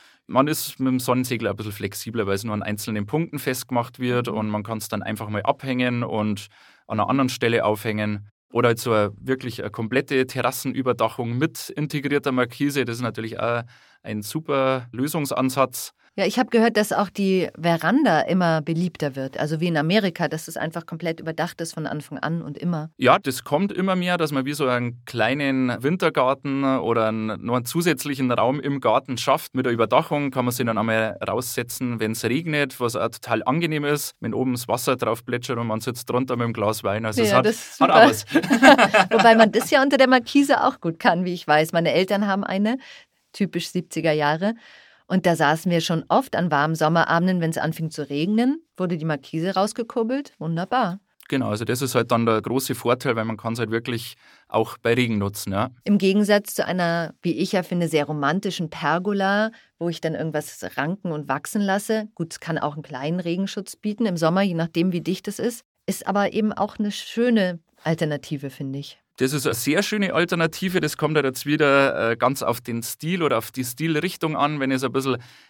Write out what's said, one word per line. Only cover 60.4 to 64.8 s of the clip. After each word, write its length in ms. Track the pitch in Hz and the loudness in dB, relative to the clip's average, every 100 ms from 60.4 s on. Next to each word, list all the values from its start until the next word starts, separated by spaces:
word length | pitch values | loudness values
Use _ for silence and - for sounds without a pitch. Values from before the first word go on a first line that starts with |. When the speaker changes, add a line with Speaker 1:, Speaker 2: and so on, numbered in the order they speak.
| 151 - 90 - | -6 -10 -10 -6
Speaker 2:
ranken 360 | 143 196 180 | -4 -4 -6
und 160 | 151 147 | -6 -4
wachsen 320 | 135 - 220 | -4 -4 -2
lasse. 460 | 202 196 202 220 214 - | 0 0 0 -2 -4 -8
Gut, 160 | 165 | -10
es 80 | - | -8
kann 180 | - 160 | -6 -4
auch 160 | 151 | -4
einen 80 | 147 | -6
kleinen 380 | - 131 143 180 | -10 -8 -4 -4
Regenschutz 560 | 170 180 196 - 196 - | -2 -4 -4 -6 -12 -8
bieten 300 | 208 208 226 | -8 -2 -2
im 100 | 175 | 0
Sommer, 260 | 160 185 | 2 2
je 120 | 202 | 2
nachdem, 360 | 165 165 165 | 0 -2 0